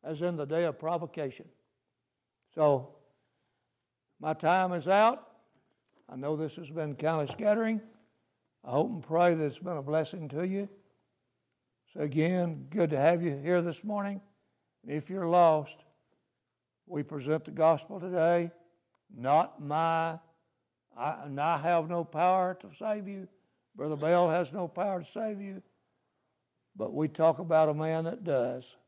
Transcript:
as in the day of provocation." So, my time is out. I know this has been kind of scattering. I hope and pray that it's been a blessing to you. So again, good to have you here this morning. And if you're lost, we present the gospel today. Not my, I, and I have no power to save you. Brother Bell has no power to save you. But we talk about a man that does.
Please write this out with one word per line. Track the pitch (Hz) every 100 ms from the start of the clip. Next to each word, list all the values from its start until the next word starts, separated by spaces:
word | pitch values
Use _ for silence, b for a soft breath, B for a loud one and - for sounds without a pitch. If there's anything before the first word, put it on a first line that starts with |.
as | 139 156
in | 175 170
the | 143
day | 160 170
of | -
provocation." | 156 170 160 165 143 123 - _ _ _ _ _ _ _ _ _ _
So, | - 151 139 127 - _ _ _ _ _ _ _ _ _ _ _ _
my | 151
time | 156 160 185 185
is | 180 147
out. | 196 220 262 - _ _ _ _ _ _ _ -
I | 131
know | 139 151
this | 156 -
has | 151
been | 160 151 139
kind | 151 160
of | 143
scattering. | - 220 208 226 220 - _ _ _ _ _ _ _
I | -
hope | 127 208
and | 208
pray | 135 160 175
that | 165 151
it's | 127
been | 185 165
a |
blessing | 139 156 151 185 156
to | 139 185
you. | 190 202 - _ _ _ _ _ _ _ _ _ _ _
So | -
again, | 151 143 160 180 175 151 135
good | 180 165
to | 147
have | 147 175
you | 170 139
here | 147 175
this | 170 156
morning. | 208 208 202 196 _ _ _ _ _ _
And | -
if | 147 -
you're | 190 170
lost, | 175 170 156 147 - _ _ _ _ _ _ _ _ _ _ _
we | 160
present | 143 151 131 156 156
the |
gospel | 156 160 151 - 151
today. | 180 180 165 175 170 - _ _ _ _ _ 104
Not | 127 147 - -
my, | 143 151 165 165 165 160 _ _ _ _ _ _ _ 117
I, | 135 -
and | 143 139
I | 156 160
have | 160 175 160
no | 175
power | 160 151 180 190 180 185
to | 202
save | 147 220 214 196
you. | 196 185 _ _ _ _ -
Brother | 143 151
Bell | 151 175 175
has | 165 156
no | 175 175
power | - 202 190
to | 160
save | 214 220 208
you. | 196 190 _ _ _ _ _ _ _ _ _ _ _ -
But | 110
we | 139 151
talk | 151 160 139
about | 170 160 156
a |
man | 151 160 160 165
that | 247
does. | 175 139 120 127 127 -